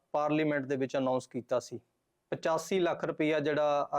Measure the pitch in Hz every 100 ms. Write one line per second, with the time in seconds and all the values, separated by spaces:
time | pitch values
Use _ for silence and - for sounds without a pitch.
0 | _ 151 151 151 156 147 131 139 131 143
1 | 131 127 - 127 - 123 - 113 _ _
2 | _ _ - 160 170 160 165 190 170 -
3 | 160 165 156 156 147 147 147 147 -